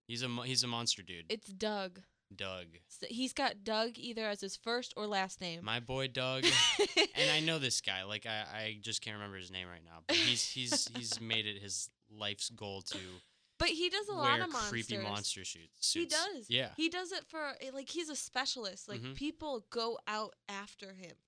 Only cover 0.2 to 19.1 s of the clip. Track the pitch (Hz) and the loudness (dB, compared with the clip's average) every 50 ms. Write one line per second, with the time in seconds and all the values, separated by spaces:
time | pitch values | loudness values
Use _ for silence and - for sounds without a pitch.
0.2 | 127 123 120 120 120 127 131 123 135 123 120 117 117 113 - - 92 80 90 85 | 0 0 0 0 0 2 4 4 4 4 2 2 2 2 0 0 -2 -8 -10 -8
1.2 | 82 82 220 220 - - 196 185 220 214 214 202 190 185 180 190 185 _ _ _ | -6 -4 -4 -4 -6 -8 -6 -2 0 0 0 0 -2 -4 -6 -12 -20 _ _ _
2.2 | _ - 98 92 - 95 95 92 87 82 80 85 - - - - - - - 233 | _ -14 -8 -6 -4 -4 -4 -6 -8 -10 -14 -20 -20 -20 -14 -10 -8 -6 -4 -2
3.2 | 262 247 - - 277 247 - 202 196 220 220 214 226 233 233 233 - 240 226 226 | -2 -2 0 2 2 2 0 -2 -2 0 2 2 0 0 -2 -6 -8 -6 -4 -2
4.2 | 220 214 208 202 - 190 - - - 233 233 247 247 - - - 214 208 208 190 | -2 -2 -2 -2 -4 -6 -6 -6 -2 0 0 0 -2 -4 -4 -4 -2 0 2 2
5.2 | 190 190 - - 185 175 165 165 175 107 113 120 120 120 131 131 135 131 123 135 | 0 0 -2 -6 -6 -6 -6 -4 -2 0 0 0 0 0 0 0 0 0 0 0
6.2 | 127 131 131 131 131 339 - - - - - - 403 - - - - - - - | 0 2 2 4 6 6 8 8 8 6 6 6 4 4 6 4 4 4 4 4
7.2 | - - 151 156 156 165 165 156 135 123 - - - 104 95 95 95 101 104 107 | 4 6 6 6 4 4 2 2 2 2 2 2 0 0 -2 -2 -2 -4 -4 -4
8.2 | - 117 110 110 107 - 98 110 110 110 110 107 101 113 104 - - 110 107 104 | -2 -2 -2 -2 -2 -4 -4 -4 -4 -4 -4 -4 -4 -4 -4 -2 -4 -4 -6 -6
9.2 | 104 101 98 95 90 87 95 92 92 90 87 82 82 82 82 82 80 - - - | -6 -6 -6 -8 -8 -8 -6 -6 -6 -6 -8 -12 -12 -14 -14 -6 -2 2 4 4
10.2 | 110 117 120 117 - - - 131 127 120 120 - - - 117 123 120 113 - - | 6 6 4 4 2 0 0 -2 0 2 4 4 2 2 -2 -4 -4 -2 -2 -2
11.2 | 117 113 113 110 107 107 104 98 101 101 95 - - - - _ _ - 107 107 | 0 2 2 2 2 0 -2 -4 -4 -4 -4 -4 -4 -6 -10 _ _ -18 -8 -4
12.2 | 104 101 104 - - - 120 110 110 101 98 98 90 - - 101 92 92 90 92 | -4 -4 -2 -2 -4 -6 -4 -6 -6 -6 -4 -6 -6 -6 -6 -6 -8 -10 -12 -14
13.2 | - _ _ _ _ _ _ - 330 349 339 311 349 359 370 403 415 403 403 320 | -16 _ _ _ _ _ _ 2 2 4 4 2 2 2 0 0 -2 -2 0 4
14.2 | 294 269 269 - 370 349 285 240 214 202 117 113 113 113 113 101 98 104 101 104 | 4 6 6 4 4 2 0 0 0 0 0 0 0 0 -2 -2 -2 -2 -2 0
15.2 | 104 - - 98 90 - - 85 82 82 _ - - - - 320 339 - 302 302 | 0 -2 -2 -2 -4 -6 -8 -10 -12 -18 _ 0 2 4 4 2 2 2 2 2
16.2 | 339 403 381 269 214 - 117 127 131 110 - - 311 330 339 359 370 339 381 339 | 2 0 -2 -6 0 2 2 2 2 2 0 0 0 2 2 0 -4 -4 -4 -6
17.2 | - - - 320 302 285 254 - - 269 262 269 277 - - 330 349 302 294 254 | -6 -6 -6 -4 -4 -4 -4 -6 -8 -8 -8 -8 -8 -4 -4 -4 -4 -4 -4 -4
18.2 | - - - 247 269 269 - 262 220 190 185 196 - - 202 113 117 131 | -6 -2 -2 0 0 0 0 -2 -4 -6 -6 -8 -8 -8 -6 -6 -6 -6